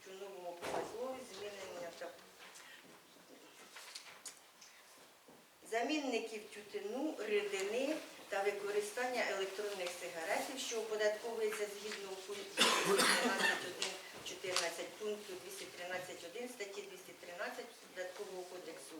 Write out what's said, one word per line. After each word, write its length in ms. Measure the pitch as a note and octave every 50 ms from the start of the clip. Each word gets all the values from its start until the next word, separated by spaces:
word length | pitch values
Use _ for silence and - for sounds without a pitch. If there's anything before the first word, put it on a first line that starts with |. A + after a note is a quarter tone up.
| -
тютюнового 480 | G3 F#3+ F#3+ G3+ G3 F#3 F3+ F3 F3
промислові, 640 | F3 F3 F3 - - F3 D#3+ - - A3 B3 C4 C4 C4 B3+ -
змінення 580 | F#3+ G3 G3+ G#3 G3+ G3 F#3 F#3 F3+ F3 F3 E3+ E3 -
та 80 | F3 E3+ - - - - - - - - - - - - - - - - - - - - - - - - - - - - - - - - - - - - - - - - - - - - - - - - - - - - - - - - - - - - - - - - - - - - - - - -
замінників 720 | G#3+ A#3 C4 C#4 D#4 D4+ C#4 C4 A#3 A3 A3 A3 A3 G#3+ - - -
тютюну, 640 | G#3 G#3 - - G3 F#3+ G#3 A3+ C4+ D#4 D#4 C#4+ -
рідини 760 | G#3 G#3+ G#3 G3+ G3+ G3 G3 F#3+ F#3+ G3+ A3 B3 C4+ D4 D#4 D4+ - - - - - -
та 140 | G3+ G3 G3+
використання 840 | G#3 G3+ - - G3+ G#3 G#3 G#3 - - B3 B3+ B3+ B3+ A#3 G3+ G3+
електронних 600 | G3+ G3 F#3+ F#3 - G3+ G#3 G3+ G3+ F#3 F3+ F3 F3 -
сигаретів, 580 | F3+ E3+ E3 E3 E3 F#3+ A3+ - - - C4 B3+
що 200 | - - A#3+ A3
оподатковується 840 | G#3+ A3 G#3+ G#3 G#3+ G#3 G#3+ G#3+ A#3 A#3 A3+ A3+ A3 G#3+ G#3+ G#3+ G#3
згідно 440 | G3+ G3 G#3 G#3 G#3+ G3+ G3 G3+ F#3+
пункту 540 | F#3+ F#3+ - - G3+ G3+ - - - - -
двісті 500 | - - - - - G3 - - - - B3+
тринадцять 440 | B3 - - - - - - - - - - -
один 140 | - - - - - - - - -
чотирнадцять 640 | - F#3 F#3 - F#3 F3+ F3 F3 E3+ E3 - E3+ -
пункту 440 | - - G#3+ G#3+ G#3 G#3 G3+ F#3+ F#3 F3+ F3+
двісті 220 | G3 G3+ - F#3
тринадцять 580 | F#3 - - F3 F3+ F#3 F3+ F3+ - E3+ - E3+
один 240 | E3+ - A#3 B3 B3
статті 320 | - - G3+ G3 G3 G3+
двісті 320 | F#3 F#3+ F#3 F#3 - - - -
тринадцять 440 | F3+ F3 F3 F3+ A3 B3+ B3 B3+ G#3+ - - - - -
Податкового 540 | - F#3 F#3 F3+ - - G3+ F#3 F#3 F#3 F3+
кодексу 520 | F3 F#3 F3+ D#3+ D#3+ E3+ - - - D#3+ D3+